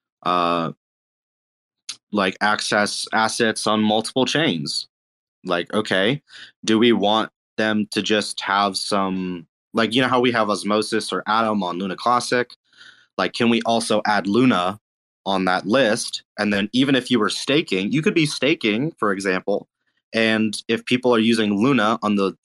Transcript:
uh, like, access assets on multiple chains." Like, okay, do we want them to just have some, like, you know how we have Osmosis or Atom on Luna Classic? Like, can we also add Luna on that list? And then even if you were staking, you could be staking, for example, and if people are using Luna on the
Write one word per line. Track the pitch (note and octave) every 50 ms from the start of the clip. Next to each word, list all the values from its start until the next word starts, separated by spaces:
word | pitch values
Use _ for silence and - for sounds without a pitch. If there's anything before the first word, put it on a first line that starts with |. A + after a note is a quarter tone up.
| _ _ _ _ -
uh, | E2+ F2+ F2 F2 E2+ F2 E2+ E2 - - _ _ _ _ _ _ _ _ _ _ _ _ _ _ _ _ _ _ _ _ _ _ - - - _ _
like, | - G#2 F#2+ F#2+ - -
access | G2+ G#2 G#2+ - - - A#2+ G#2 G#2 G2+ - - - - -
assets | A2 A2 A2 - - A#2+ A2+ A2 - -
on | A2 G#2+ G#2+
multiple | G#2+ G#2+ G#2+ A2 G#2+ - - C3 B2+
chains." | B2+ - D3 E3 C3+ F2+ D#2+ C#2+ - - - - _ _ _ _ _ _ _ _ _ _ _ -
Like, | F2+ F2 F2 E2+ - -
okay, | G#2+ G#2+ - G2 F#2+ F#2+ A2 C#3+ D3 _ _ - - - - _ _ -
do | - A2 G#2+
we | A#2+ A#2+
want | A2+ G2 G2 G2+ G#2+ A2 G2+ - _ _ _ _ _
them | - A2 A2 G#2+ G#2+ G#2 -
to | - A2
just | G2 G2+ G#2+ G#2+ G2+ - - -
have | - G2+ G2 G2+ G2+ G2+ F#2+
some, | F#2 - - G#2+ G2+ G2 F#2+ F#2+ F#2+ F#2 F2+ F2+ E2+ D#2+ _ _ _ _ _ -
like, | A2+ A2+ G#2+ A2+
you | C3
know | C3
how | B2 B2+ B2
we | B2 B2+
have | A#2 A2+ G#2+ G2+
Osmosis | G#2 F2+ - G2+ G#2 A2 G#2+ - A2+ G#2+ G2+ -
or | - - -
Atom | G#2+ G#2+ A2+ A2+ A2 G#2+ G#2 F#2+
on | F2 E2+ F2
Luna | G2 F#2+ F2+
Classic? | - - A#2+ B2 A#2+ A#2 - C3 B2 A#2+ - - _ _ _ _ - - - - _ _ _ _
Like, | - F#2 F2+ -
can | - A#2+ A#2
we | A#2 A2+ -
also | A2+ A#2 A2+ A2+ - A2 G#2+ -
add | G#2 G#2+ G2+ F2+
Luna | G2 G2+ A2+ C3 B2+ A2+ F2+ F2+ F#2 G#2 - _ _ _ _ _ _ _ _ -
on | F#2+ G2 F#2+ F#2
that | F#2 F#2 F#2 -
list? | F#2 A2+ C3+ C3 G#2+ A2 A#2+ - - - - - _ -
And | - G#2 G#2
then | G2+ G2 G#2 G2+ -
even | B2 C#3 C#3 C#3
if | B2 A#2+ -
you | B2 A2+
were | G#2+ F#2+
staking, | - - - - C3+ D#3+ E3+ - - F#2 F#2+ G#2+ -
you | D#3
could | D#3 G#3+ -
be | E3+ D#3
staking, | D3 - - B2+ C#3 E3 - - A2 G#2 A2 C#3+ D#3+ -
for | - A2+ G#2 G2
example, | F#2+ F#2+ G2 F#2 F#2 - - G2+ - - _ _ _ _ _ _ _ _ _
and | - A2+ A2+ A2 A2 G#2+ A2 A2 G#2 - -
if | - A#2 A2+ -
people | - B2 B2+ B2+ B2 A#2+
are | A2
using | A2 A2+ A#2 A2 A2 G#2 G#2 G2 A2+
Luna | C3+ C#3+ A#2 G#2 G#2+ A#2 - -
on | G#2 G#2
the | G2+ G2 F#2+ F2 _